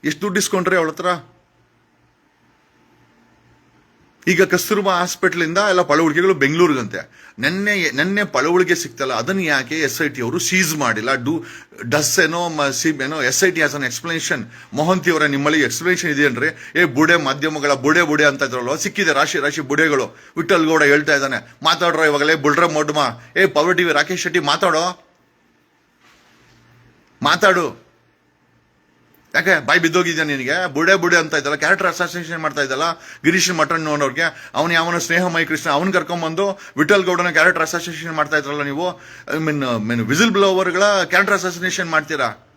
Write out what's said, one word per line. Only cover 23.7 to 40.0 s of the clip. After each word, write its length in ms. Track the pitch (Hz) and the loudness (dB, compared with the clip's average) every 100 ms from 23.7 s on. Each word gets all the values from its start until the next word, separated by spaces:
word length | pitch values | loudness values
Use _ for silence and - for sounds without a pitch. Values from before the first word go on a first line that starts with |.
| 175 | 2
ಟಿ 60 | |
ವಿ 100 | 175 | 2
ರಾಕೇಶ್ 280 | 147 151 185 | 0 0 -4
ಶೆಟ್ಟಿ 180 | 175 170 | -2 -2
ಮಾತಾಡೋ, 680 | 147 151 185 156 175 180 _ _ _ _ _ _ _ _ _ _ _ _ _ _ _ _ _ _ _ _ _ _ | 0 0 2 0 -2 -6 _ _ _ _ _ _ _ _ _ _ _ _ _ _ _ _ _ _ _ _ _ _
ಮಾತಾಡು. 680 | 139 170 202 180 151 90 _ _ _ _ _ _ _ _ _ _ _ _ _ _ _ - | 0 4 4 4 0 -6 _ _ _ _ _ _ _ _ _ _ _ _ _ _ _ -2
ಯಾಕೆ 300 | 170 170 127 | 2 2 4
ಬಾಯ್ 140 | 170 | 2
ಬಿದ್ದೋಗಿದ್ಯಾ 440 | 165 165 165 160 | 4 2 0 -2
ನಿನಗೆ? 500 | 156 139 127 165 180 | -2 -2 -2 -2 -2
ಬುಡೆ 220 | 139 165 190 | -2 2 2
ಬುಡೆ 220 | 170 175 | 4 2
ಅಂತ 160 | 156 | 2
ಇದ್ದಲ್ಲ, 220 | 156 139 147 | -2 -2 -2
ಕ್ಯಾರೆಕ್ಟರ್ 320 | 151 185 190 | 0 0 -2
ಅಸಾಸಿನೇಷನ್ 500 | 165 175 170 160 165 | -2 -6 -6 -10 -6
ಮಾಡ್ತಾ 240 | 156 143 | -6 -4
ಇದ್ದಲ್ಲ 300 | 135 131 165 | -4 -2 -4
ಗಿರೀಶ್ 580 | 160 - - 151 180 175 | -4 -14 -2 0 2 0
ಮಠಣ್ಣನವ್ರಿಗೆ. 960 | 170 151 165 156 147 139 123 165 - - - | 0 0 0 -2 -2 -2 -2 -4 -4 -10 -4
ಅವ್ನು 180 | 165 | 0
ಯಾವನೋ 260 | 170 165 170 | 2 0 -2
ಸ್ನೇಹಮಯಿ 460 | 165 170 180 165 156 | 0 0 2 0 -2
ಕೃಷ್ಣ, 240 | 156 165 | -2 0
ಅವ್ನು 240 | 143 185 | 0 2
ಕರ್ಕೊಂಬಂದು 680 | 180 156 175 160 165 202 196 - - | 0 -2 -4 -4 -2 -2 -4 -10 -2
ವಿಠಲ್ 260 | 151 202 | 2 4
ಗೌಡನ 260 | 180 180 180 | 2 0 0
ಕ್ಯಾರೆಕ್ಟರ್ 340 | 156 170 175 | 4 2 2
ಅಸಾಸಿನೇಷನ್ 480 | 160 175 170 156 165 | -2 -4 -6 -10 -8
ಮಾಡ್ತಾ 260 | 160 147 151 | -4 0 0
ಇದ್ರಲ್ಲ 260 | 139 147 | -2 -4
ನೀವು. 380 | 143 143 180 - - - - 160 | -4 -4 -4 -6 -18 -20 -6 -2
I 140 | 156 | -2
mean, 140 | 147 | -2
I 260 | 131 117 107 | -2 -2 -2
mean, 160 | 120 | -2